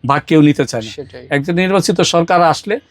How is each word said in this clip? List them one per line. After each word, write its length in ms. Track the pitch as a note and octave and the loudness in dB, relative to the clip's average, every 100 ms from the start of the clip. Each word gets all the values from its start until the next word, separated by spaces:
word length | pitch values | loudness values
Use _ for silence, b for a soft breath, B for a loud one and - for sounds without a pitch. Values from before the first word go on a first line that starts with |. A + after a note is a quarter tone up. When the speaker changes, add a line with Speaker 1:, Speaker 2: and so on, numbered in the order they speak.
| A#2+ | 0
Speaker 1:
ভাগ 160 | C#3+ - | -2 2
কেউ 140 | D#3+ | 4
নিতে 240 | D3 C#3+ C3+ | 4 2 -4
চায় 180 | A#2+ | -4
না। 60 | A2 | -10
Speaker 2:
সেটাই। 380 | - C3 B2+ B2+ | -14 -16 -18 -6
Speaker 1:
একজন 240 | C#3+ C#3+ | -4 -2
নির্বাচিত 480 | F3 F#3 F#3+ F3+ F3 | -2 0 0 0 0
সরকার 400 | - E3+ E3+ F3+ | 0 0 2 2
আসলে 380 | E3+ C#3+ - A3+ _ | 2 0 -4 -8 _